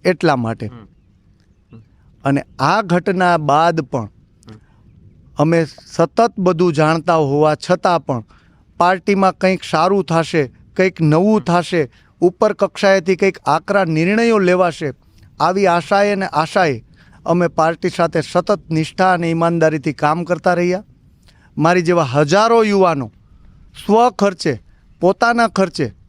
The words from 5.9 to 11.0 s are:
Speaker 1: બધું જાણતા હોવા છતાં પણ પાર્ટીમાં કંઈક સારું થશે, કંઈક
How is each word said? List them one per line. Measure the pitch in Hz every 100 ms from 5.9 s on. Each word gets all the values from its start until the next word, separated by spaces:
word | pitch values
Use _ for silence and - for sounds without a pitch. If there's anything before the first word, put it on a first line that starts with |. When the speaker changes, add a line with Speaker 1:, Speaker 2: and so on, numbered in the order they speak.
| - 165 - 233 -
Speaker 1:
બધું | 185 170 180
જાણતા | 151 156 165 175
હોવા | 165 143 143 151
છતાં | 151 - 180 190 170 143
પણ | 123 - _ _ _ _ _
પાર્ટીમાં | 175 185 185 196 190 -
કંઈક | 185 190
સારું | - 160 175 196
થશે, | 185 165 156 165 131 _ - -
કંઈક | 190 -